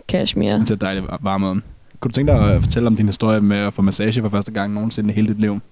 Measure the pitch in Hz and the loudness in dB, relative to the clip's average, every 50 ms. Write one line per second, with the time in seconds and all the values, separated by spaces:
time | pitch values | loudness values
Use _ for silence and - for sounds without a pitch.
0 | - - - 104 101 - - - - 101 107 110 110 113 107 95 104 95 98 95 | -2 -2 -2 -2 -2 -2 -2 0 0 0 2 0 0 0 0 -2 -2 -4 -4 -4
1 | 92 76 - 80 - 98 98 98 98 95 92 107 - - - - - - - - | -4 -6 -8 -6 -4 -2 -2 0 -2 -2 -2 -4 -6 -6 -20 -20 -20 -20 -18 -6
2 | - 120 - 135 143 - - - 104 101 98 - - - - 120 120 117 110 104 | -6 -4 -2 0 2 4 4 4 4 4 4 2 2 2 2 2 2 2 2 2
3 | 104 101 95 - 110 110 110 107 104 101 101 101 101 101 - - 98 98 92 - | 2 0 0 0 0 0 2 2 4 2 2 2 0 -2 0 0 0 0 2 0
4 | 107 110 117 127 107 104 104 101 98 113 110 104 101 104 104 104 110 113 - 110 | 0 0 0 0 -2 0 -2 -2 -4 -4 -6 -4 -4 -4 -4 -4 -4 -4 -4 -2
5 | 104 104 101 107 107 104 104 104 107 104 101 107 - - | -2 0 2 2 0 0 2 0 0 0 0 -4 -8 -12